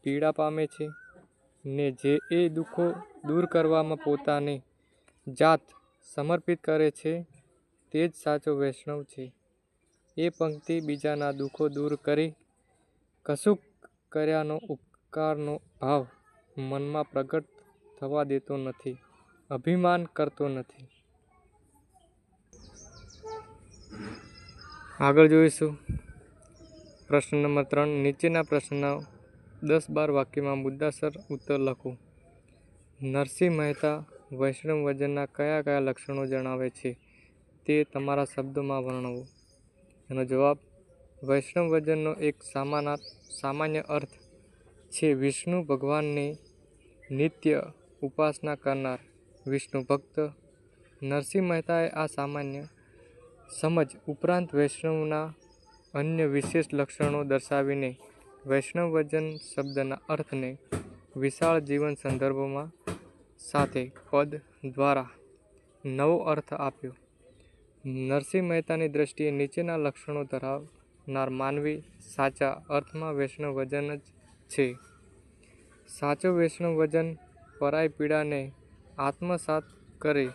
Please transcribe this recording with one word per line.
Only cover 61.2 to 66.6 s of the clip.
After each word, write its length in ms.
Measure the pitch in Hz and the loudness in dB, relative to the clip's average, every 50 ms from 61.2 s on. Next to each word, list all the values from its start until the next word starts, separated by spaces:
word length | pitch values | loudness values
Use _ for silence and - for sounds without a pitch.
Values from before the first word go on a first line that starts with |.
| 131 139 131 - 165 165 165 160 | -2 -2 0 2 2 4 4 2
જીવન 360 | 151 139 143 143 147 151 143 | 2 0 0 0 0 -2 -4
સંદર્ભમાં 760 | - - 139 131 127 135 135 135 135 139 139 135 139 151 165 - _ _ - - - - - - - - _ - _ | -4 -4 -4 -2 0 0 0 0 0 -2 -4 -4 -6 -8 -10 -14 _ _ -10 -10 -10 -14 -20 -20 -20 -20 _ -20 _
સાથે 520 | - - - 147 143 - - 135 127 127 - - - - | -20 -2 2 2 2 2 0 -4 -4 -4 -10 -18 -10 0
પદ 320 | - 143 147 147 147 151 - _ _ _ - | 2 2 2 2 -2 -12 -14 _ _ _ -10
દ્વારા 440 | 135 127 139 139 143 143 135 131 127 - - - - - _ _ _ _ - _ _ _ _ - | -10 -2 2 2 4 4 2 0 -4 -12 -20 -20 -20 -20 _ _ _ _ -20 _ _ _ _ -8
નવો 320 | 143 131 135 139 156 170 165 | -6 -2 2 4 4 4 4
અર્થ 360 | - 160 151 151 147 - 147 | 2 0 0 -2 -2 -6 -6
આપ્યો. 420 | 151 | -4